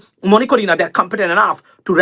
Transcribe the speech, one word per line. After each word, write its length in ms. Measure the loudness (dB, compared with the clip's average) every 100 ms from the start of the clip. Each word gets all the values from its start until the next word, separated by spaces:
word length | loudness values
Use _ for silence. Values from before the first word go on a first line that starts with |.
| -8 _ 2
মনে 120 | 2 2
করি 120 | 0 0
না 40 | -2
they 80 | 0
are 60 | -2
competent 300 | -4 -2 -2 0
enough 200 | 0 -4 _ _ -2
to 60 | 0